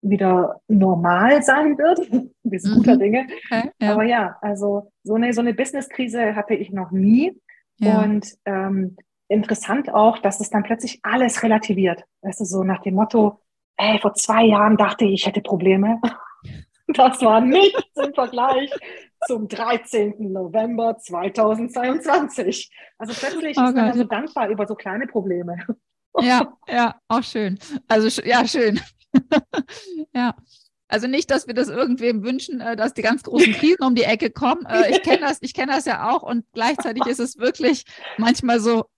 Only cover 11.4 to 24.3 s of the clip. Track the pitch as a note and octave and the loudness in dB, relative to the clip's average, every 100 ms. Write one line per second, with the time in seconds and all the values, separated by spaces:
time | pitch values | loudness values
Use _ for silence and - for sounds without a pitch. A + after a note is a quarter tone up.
11.4 | A3+ A3 G#3+ F#3+ F#3 E3+ - _ G3 - | 2 2 2 0 0 -2 -10 _ -10 -6
12.4 | F#3+ F#3+ F#3 F#3+ G3 F#3 A3 A#3 G#3 G#3 | -4 -2 -2 -2 -2 0 2 4 2 2
13.4 | _ _ _ - G#3 G#3+ G3+ G3+ - A3 | _ _ _ -4 0 2 0 -2 0 4
14.4 | A#3 G#3 G#3 G#3+ G3+ - G#3+ G3 - G3+ | 6 6 4 4 2 2 0 2 -2 -4
15.4 | - F#3+ F3+ F#3+ G#3 A3+ A#3 - - - | -4 0 2 4 2 0 -4 -6 -20 -20
16.4 | - - - _ - C#4+ B3+ B3+ A#3 A3 | -18 -18 -20 _ -6 4 4 4 4 4
17.4 | B3 D#4+ G4 C5 - - C#4+ C#4+ B3 B3 | 4 6 4 4 -6 -6 -4 -2 -2 0
18.4 | B3+ C4 C#4 - - - - _ - A#3+ | 0 0 -2 -10 -12 -20 -20 _ -6 -6
19.4 | G#3+ - A3+ A#3 - A#3 G#3 G#3 G#3 F#3+ | -6 -6 -2 -4 -2 -2 -2 -4 -8 -6
20.4 | F3+ G3+ A3+ A#3 A3+ A3+ - F3 F#3+ G#3+ | -4 -4 -2 -2 -2 -4 -8 -8 -6 0
21.4 | G#3+ A3 A#3+ B3 B3 D4+ D#4+ D4+ D4 - | 0 0 -4 -4 -2 -2 0 0 0 -4
22.4 | F#3 - - _ - _ A3 A#3 C4+ E4+ | -4 -4 -10 _ -20 _ -12 -8 -6 -6
23.4 | D#4+ C#4+ B3+ B3+ A3 A#3+ A#3 A3 D4+ | -6 0 2 2 2 0 -2 -2 -4